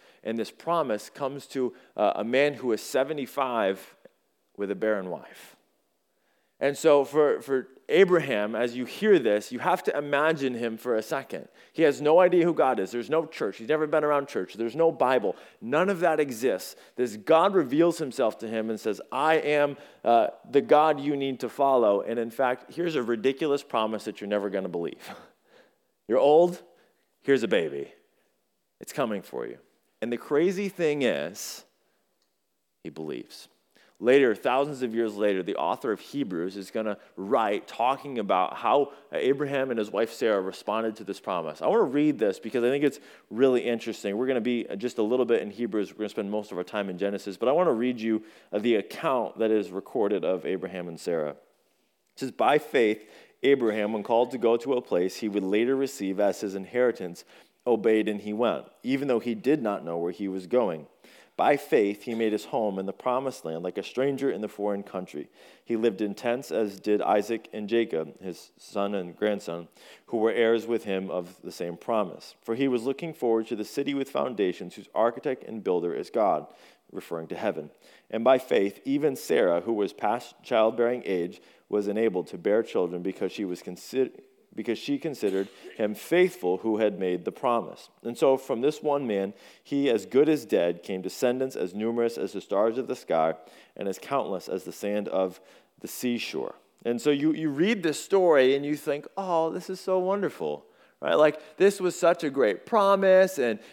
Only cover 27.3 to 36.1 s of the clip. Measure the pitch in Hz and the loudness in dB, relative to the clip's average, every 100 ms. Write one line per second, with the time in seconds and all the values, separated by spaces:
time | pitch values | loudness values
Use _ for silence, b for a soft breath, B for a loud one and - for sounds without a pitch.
27.3 | 131 110 101 78 71 69 - _ _ _ | 0 2 0 0 -6 -12 -16 _ _ _
28.3 | _ _ _ _ - - - 117 101 - | _ _ _ _ -20 -10 -4 -4 -4 -8
29.3 | 64 60 60 _ _ _ - 117 120 - | -8 -8 -12 _ _ _ -10 -6 -6 0
30.3 | 147 180 185 202 - 156 147 120 73 80 | 2 2 0 -4 -2 -2 2 0 0 -4
31.3 | 101 - - - _ _ _ _ _ _ | -8 -12 -14 -18 _ _ _ _ _ _
32.3 | _ _ _ _ _ 85 73 78 62 - | _ _ _ _ _ -14 -12 -10 -10 -12
33.3 | - - _ _ _ b b 113 135 123 | -18 -20 _ _ _ b b 4 6 6
34.3 | 101 127 131 147 135 123 113 113 101 104 | 2 0 0 0 -2 -4 0 -2 2 2
35.3 | 95 90 - 82 107 123 101 - | 2 -2 -2 -2 -2 -2 -4 -4